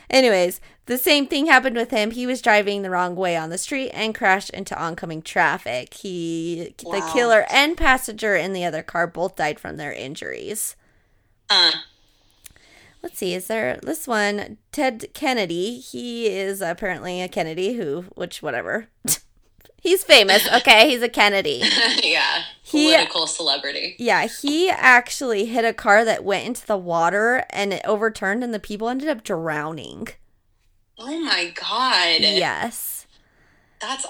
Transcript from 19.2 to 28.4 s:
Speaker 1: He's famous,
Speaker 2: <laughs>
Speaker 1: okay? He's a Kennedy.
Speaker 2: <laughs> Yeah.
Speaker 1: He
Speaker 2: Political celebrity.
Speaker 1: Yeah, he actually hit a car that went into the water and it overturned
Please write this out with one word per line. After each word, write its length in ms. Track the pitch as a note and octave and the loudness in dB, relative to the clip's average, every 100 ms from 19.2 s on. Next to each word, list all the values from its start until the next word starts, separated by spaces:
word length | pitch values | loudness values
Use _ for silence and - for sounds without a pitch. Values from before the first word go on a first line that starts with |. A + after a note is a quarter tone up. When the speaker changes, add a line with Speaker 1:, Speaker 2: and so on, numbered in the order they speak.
| - _ _ _ - _ | -6 _ _ _ -20 _
Speaker 1:
He's 240 | E4+ F#4+ | 0 2
famous, 480 | - C4+ G3 G3+ - | 6 6 8 4 4
Speaker 2:
<laughs> 20 | |
Speaker 1:
okay? 360 | A#3+ C4+ A3 C#4 | 4 8 8 8
He's 140 | B3 | 4
a 60 | A#3 | 0
Kennedy. 520 | - G#3 G3 F#3 B2 - | 2 2 2 0 0 0
Speaker 2:
<laughs> 40 | - A#3 - | 2 0 0
Yeah. 420 | - - - - - - | 0 0 0 -2 -6 -16
Speaker 1:
He 240 | - D4+ D#4 | -2 2 6
Speaker 2:
Political 400 | D#4+ - - - | 6 4 -2 -4
celebrity. 680 | - - - C#3 C#3+ E3 - | -4 -4 -4 -4 -8 -8 -4
Speaker 1:
Yeah, 260 | A#3+ F3+ A3 | 2 2 2
he 420 | - C#4+ D4+ F#4 | -4 -2 2 2
actually 760 | - B3+ B3 A#3+ - C4 G#3 | 4 6 6 4 -4 -2 -2
hit 180 | A3+ A#3+ | 0 0
a 80 | A3+ | 0
car 300 | A3 A#3 G#3 | 2 6 6
that 200 | A3+ - | 6 2
went 240 | F#3+ F#3 F#3 | 0 -2 -2
into 180 | B3 | -6
the 120 | - G3+ | -4 -4
water 680 | F3 E3 E3+ G3+ A3+ B3+ - | 0 0 2 2 2 0 -2
and 200 | - G3+ | -4 -2
it 100 | F#3 | -2
overturned 580 | - G#3 A3 G#3+ G3 G#3+ | -2 0 0 -2 -2 -2